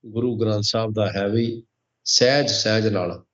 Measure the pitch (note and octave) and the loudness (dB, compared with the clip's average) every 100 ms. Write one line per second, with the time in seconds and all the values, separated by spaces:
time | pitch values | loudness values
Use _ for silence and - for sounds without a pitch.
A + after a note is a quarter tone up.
0 | A#2 A2 B2 A2 A2 G#2 G#2 A2+ A2+ A2 | -6 -4 -2 0 0 0 -2 -2 -2 -2
1 | G2+ G2 G2+ A2+ A#2 A#2 - _ _ _ | -2 0 0 0 -2 -6 -14 _ _ _
2 | - - B2+ C#3+ C#3+ - A2 A2 G#2+ F#2+ | 0 4 4 4 0 -2 0 2 2 0
3 | F2 F2 _ | -4 -8 _